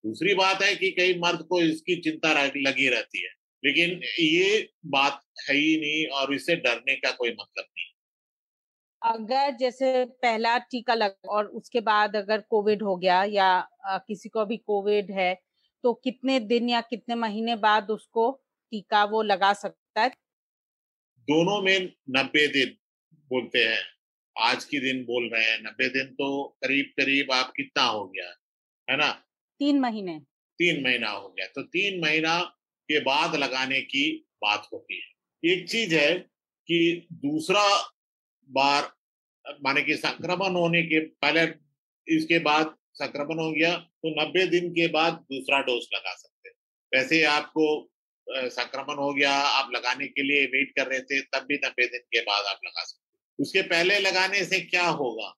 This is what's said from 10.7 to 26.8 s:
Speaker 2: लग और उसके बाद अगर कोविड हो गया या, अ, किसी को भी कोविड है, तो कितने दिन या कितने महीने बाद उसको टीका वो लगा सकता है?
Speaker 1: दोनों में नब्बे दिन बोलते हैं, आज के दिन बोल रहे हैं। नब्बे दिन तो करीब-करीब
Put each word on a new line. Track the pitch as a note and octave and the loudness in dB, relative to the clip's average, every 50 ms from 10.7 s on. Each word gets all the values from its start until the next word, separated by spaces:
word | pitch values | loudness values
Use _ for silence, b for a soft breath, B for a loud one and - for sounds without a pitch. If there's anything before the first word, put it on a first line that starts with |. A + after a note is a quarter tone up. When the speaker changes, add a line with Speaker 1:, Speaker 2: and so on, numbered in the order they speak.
| - B3 A3+ - A#3 | -8 -6 0 0 2
Speaker 2:
लग | A3+ G#3+ G3+ F#3+ _ - G3 | 2 2 0 -2 _ -8 -2
और | G#3 G#3 G#3 | -2 -2 -2
उसके | G3+ - A3+ - - - A#3+ | -2 -8 -14 -16 -4 -4 -2
बाद | G#3+ A3 G#3+ G#3 G#3 G#3+ G3+ | 0 2 4 4 2 2 0
अगर | G#3+ G3 G3 G#3+ G#3 | -4 0 0 -2 -2
कोविड | G#3 _ A#3 G#3+ G3+ G#3+ G#3+ G3 | -2 _ 0 2 2 2 0 0
हो | G#3+ G3+ F#3 | 0 -2 -2
गया | F3+ F3 F#3 F3+ F#3 G3 | 0 2 4 4 4 4
या, | G#3 G#3 G3 F#3+ F#3+ F#3 F3+ | 2 2 4 4 4 4 2
अ, | - - _ _ - G3 F#3+ F#3 | 0 -4 _ _ -8 -6 -6 -6
किसी | - - G#3+ F3+ - G#3+ | -6 -8 -10 -10 -10 -6
को | _ A3+ G#3+ | _ -2 -2
भी | G3 A#3 | -2 -4
कोविड | G#3 _ - G#3 G3+ G3 G#3 G#3 G#3 G3 F3+ | -6 _ -2 -2 0 0 2 0 0 0 -2
है, | G3 G3 F#3 F3+ F#3 F#3 _ _ _ _ _ _ _ _ | -2 0 0 0 0 -2 _ _ _ _ _ _ _ _
तो | - A#3+ A3+ | -2 -2 -2
कितने | - _ B3+ - _ - C4 C4+ C4 | 0 _ -6 -6 _ -2 0 0 0
दिन | A3 G3 A#3+ A#3+ A#3 A#3+ | 2 2 0 0 2 2
या | A#3+ A#3 | 0 0
कितने | A#3 - B3 A3 _ - A#3 | -2 -4 -10 -10 _ -6 -4
महीने | A#3 A#3 A3 G3+ A3 A3+ A#3 A#3+ | -4 -4 -4 -4 -4 -2 -2 -2
बाद | G#3+ G#3+ G#3+ G#3 A3 G#3 G3 | 2 4 4 4 4 2 -2
उसको | A3 G#3 - _ _ A#3 A3+ A#3+ C4+ _ _ _ _ _ _ _ | -6 -6 -6 _ _ 0 0 0 0 _ _ _ _ _ _ _
टीका | A#3 G#3+ F#3 _ A3 G#3 G#3 | -10 -10 -6 _ 2 2 2
वो | G3+ G#3+ A3 | 2 0 -2
लगा | A3 G#3 G3+ F3 G3 G3 | 0 0 2 4 4 2
सकता | G3+ - - F#3+ - _ _ _ _ G#3+ | 2 2 -4 -12 -12 _ _ _ _ 0
है? | A3+ C4 - _ _ _ _ _ _ _ _ _ _ _ _ _ _ _ _ _ _ _ _ _ | 0 0 0 _ _ _ _ _ _ _ _ _ _ _ _ _ _ _ _ _ _ _ _ _
Speaker 1:
दोनों | _ - D3 D#3+ E3+ F#3+ G#3 G#3 | _ 2 2 4 4 2 0 0
में | G3 F#3+ F#3+ F#3+ F#3 F3 - _ _ C#3 | 2 2 2 2 0 -4 -12 _ _ -2
नब्बे | B2+ C3+ C3+ C3 - D3+ D3+ | 0 0 0 2 2 2 2
दिन | C#3+ C#3 C#3 C3 A2 - _ _ _ _ _ _ _ _ | 4 2 0 0 0 -4 _ _ _ _ _ _ _ _
बोलते | _ _ _ B2 B2+ A#2 A2 - B2 | _ _ _ -4 -4 -4 0 0 2
हैं, | A2+ A2+ A2 G2+ F#2 - _ _ _ _ _ _ _ _ _ G#2+ | 2 2 2 -2 -4 -8 _ _ _ _ _ _ _ _ _ 0
आज | A2 A#2+ B2+ B2 - | 2 2 2 0 -4
के | - D3 C#3+ | -6 -6 -4
दिन | C3 C3 C3 C3 B2 | -2 -2 -4 -4 -4
बोल | A#2 A#2+ B2 A#2 A2+ A#2 | -4 -4 -4 -4 -2 0
रहे | A2+ A2 | 0 2
हैं। | A2+ A2+ G#2+ | 2 0 -2
नब्बे | G#2+ A2 A2 - C3 B2+ | -4 -12 -4 -2 -2 -2
दिन | B2+ C3+ C3+ | 0 -4 -4
तो | C3+ - - C#3 C#3 C#3 C#3 C#3 - _ _ | -4 -6 -6 -4 -4 -2 -4 -6 -8 _ _
करीब-करीब | - C3 C3+ C#3 | -4 0 0 0